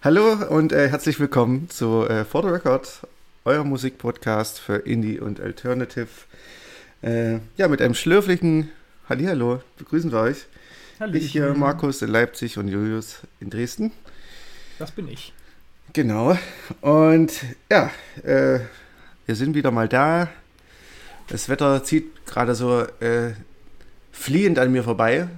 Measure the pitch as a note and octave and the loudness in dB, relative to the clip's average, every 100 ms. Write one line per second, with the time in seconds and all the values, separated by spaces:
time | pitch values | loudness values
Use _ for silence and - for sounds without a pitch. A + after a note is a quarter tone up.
0 | C#3+ E3+ G#3+ G#3+ - D#3 D#3 D3+ C#3+ C#3+ | 4 6 6 4 2 2 4 4 2 2
1 | - D3 C#3+ - A#2 B2+ E3+ - A#2 A2+ | -2 0 2 2 2 0 -2 -4 0 2
2 | A2+ A2 A2 C#3 G3 F3 C#3 B2+ C4 - | 2 0 -2 -2 0 0 2 0 -2 -18
3 | - - - - - C#3+ C#3+ C3+ B2+ - | -20 -20 -20 -10 0 0 0 -2 -4 -4
4 | A#2+ A#2+ - G#2+ G#2+ - - G#2 - A#2 | -6 -4 -2 -2 -2 -6 -4 -4 0 -2
5 | G#2+ G#2+ G#2 G2 F#2+ G2+ B2 B2 B2 - | -2 -4 -8 -8 -10 -8 -4 -4 -4 -6
6 | A2+ - - - - - - - - _ | -10 -12 -20 -20 -20 -20 -20 -20 -20 _
7 | A#2 A#2 A2+ A#2 A2 - F#3 C#3+ A#2+ - | -4 -2 0 -2 -6 -6 -4 0 0 0
8 | - F#3 G3+ F3+ E3+ D#3 D#3 - _ - | 2 2 2 0 2 0 -2 -10 _ -20
9 | - B2+ E3+ D#3+ A#2+ B2 - _ D3 D#3 | -6 -4 -2 0 -2 -2 -8 _ -4 -2
10 | E3 A#2 A2+ C#3 - - - - - - | 0 0 0 -2 -10 -20 -20 -20 -20 -10
11 | G#3+ D#3+ D#3 D3+ C#3+ C#3+ C#3 C#3+ C#3+ C3 | -4 -4 -2 -2 0 2 0 0 -2 -2
12 | A2 A2 A#2+ - A#2+ G#2 G2+ G2 G#2+ A2 | 0 2 2 -2 -8 -6 -4 -2 -2 -4
13 | A2 - - _ G#2 G#2 A#2+ - A3 - | -8 -16 -20 _ -12 -6 -8 -4 -6 -6
14 | - - - - - - - - D#3 - | -20 -18 -18 -18 -18 -16 -16 -14 -12 -12
15 | D#3+ A2+ - - - - - - - - | -12 -12 -16 -20 -20 -20 -20 -20 -8 -2
16 | B2+ G#2+ A#2+ F3+ - - - - C#3+ D3+ | 0 2 2 2 -2 -16 -16 -4 4 6
17 | D#3+ D#3+ D#3+ - B2+ A#2+ _ G#3 - - | 8 6 4 0 -12 -14 _ 2 2 -4
18 | - - - C3+ C3+ C3 A2+ - - - | -18 -14 0 2 4 0 -2 -16 -20 -20
19 | - - - G#2+ C3+ D3+ C#3 A#2 A2 B2+ | -20 -18 -6 -2 0 0 0 0 2 2
20 | D3 E3 F3 - - _ _ - - - | 2 2 -2 -6 -20 _ _ -20 -20 -20
21 | - - - - - C3+ C#3+ C#3 C3+ D#3 | -20 -20 -12 -10 -4 0 2 2 2 -2
22 | D#3 - - - A#2+ A#2 B2 B2 A2+ - | -2 -14 -8 -2 0 0 2 2 0 -4
23 | A#2 A#2+ A#2+ G#2 - - - - - - | -2 0 -2 -8 -16 -20 -20 -20 -20 -20
24 | - - - D3 G3+ D#3+ B2+ B2+ A#2 A2 | -20 -12 0 2 4 4 4 2 0 2
25 | A#2 C3 F3+ | 2 2 -2